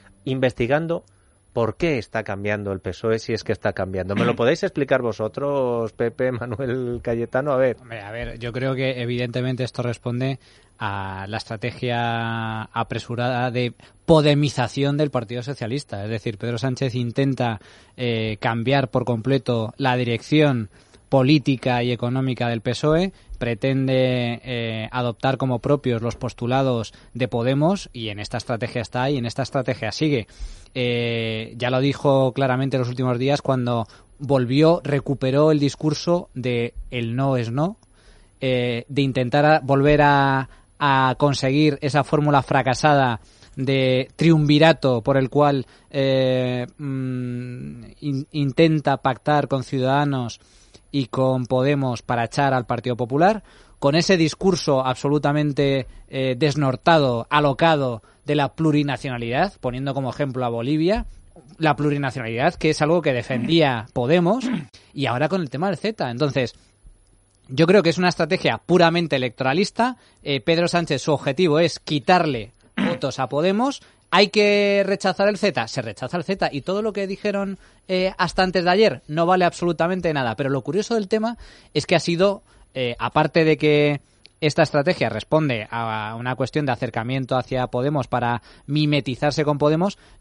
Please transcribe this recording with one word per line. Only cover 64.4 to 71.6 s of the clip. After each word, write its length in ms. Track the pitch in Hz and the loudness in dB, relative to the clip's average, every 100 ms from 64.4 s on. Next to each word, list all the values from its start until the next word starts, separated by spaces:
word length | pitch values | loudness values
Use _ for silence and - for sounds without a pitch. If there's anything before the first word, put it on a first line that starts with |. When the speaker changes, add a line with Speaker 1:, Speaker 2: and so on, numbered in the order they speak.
| 254 196 131 - _ | -2 -6 -8 -18 _
Speaker 2:
y 120 | - 127 | -6 -2
ahora 220 | 123 147 | 0 -2
con 120 | 190 | -2
el 80 | 147 | -4
tema 180 | 139 196 | -4 -4
del 100 | 165 | -4
zeta. 320 | 208 214 135 | -6 -6 -6
Entonces, 440 | 120 147 139 120 - _ _ - - _ _ _ _ - | -2 -2 0 -4 -6 _ _ -20 -20 _ _ _ _ -6
yo 180 | 131 165 | 2 6
creo 160 | 202 | 6
que 60 | 170 | 4
es 80 | 160 | 2
una 120 | 180 | 0
estrategia 480 | - 156 185 143 113 | 0 -2 0 0 -2
puramente 580 | - 175 165 170 165 139 | 2 4 6 4 0 -2
electoralista. 840 | 123 - 131 151 202 - 240 247 _ _ | -2 -2 0 0 0 0 -2 -4 _ _
Eh, 180 | - 139 | -6 -2
Pedro 260 | 170 165 170 | 0 2 2
Sánchez, 340 | 175 160 139 | 0 0 -2
su 100 | - | 0
objetivo 460 | 143 143 135 180 | -2 0 0 2
es 200 | 151 | 4